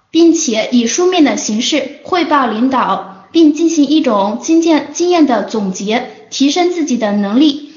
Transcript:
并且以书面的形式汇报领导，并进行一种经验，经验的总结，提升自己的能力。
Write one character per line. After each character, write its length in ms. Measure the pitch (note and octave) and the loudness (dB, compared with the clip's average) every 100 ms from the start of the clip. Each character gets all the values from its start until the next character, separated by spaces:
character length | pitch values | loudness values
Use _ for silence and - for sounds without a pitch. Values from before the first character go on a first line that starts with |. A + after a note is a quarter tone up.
| _ | _
并 220 | D#4+ E4+ | 2 4
且 360 | - - A3 G3 | 4 0 -4 0
以 160 | B3 A3+ | 0 0
书 200 | - F4+ | 0 0
面 180 | F4+ C4+ | 2 2
的 100 | G#3 | 0
形 260 | - G#3+ | -4 -4
式 380 | B3 D4 - - - | -2 -2 -4 -10 -6
汇 180 | F4+ | -4
报 240 | D#4 D4 A#3+ | 0 0 0
领 220 | G#3+ C4 | 0 0
导， 580 | B3 F#3 F#3 - - - | 0 -2 -4 -6 -18 -4
并 200 | E4 D4+ | 2 4
进 160 | D#4+ E4 | 4 0
行 160 | D4+ C4+ | 0 2
一 160 | D#4 | 2
种 380 | B3 G#3 G3+ A#3 | 2 0 -2 -4
经 200 | - E4 | 0 2
验， 280 | E4 D4 C#4 | 2 0 -2
经 160 | D4+ F4 | -4 0
验 180 | F4 C4+ | 2 2
的 160 | A3 | 2
总 300 | G3 A3 G3 | -2 -4 -4
结， 540 | F#3 G3+ A#3+ - - - | -6 -4 -4 -6 -14 -14
提 200 | - C#4 | -2 0
升 220 | F4+ F4 | 2 0
自 140 | F4 D4 | -2 -2
己 120 | A#3+ | -2
的 140 | G#3 | -2
能 300 | G#3 G3+ A#3 | -2 0 2
力。 300 | D4+ C4+ - | 2 0 -10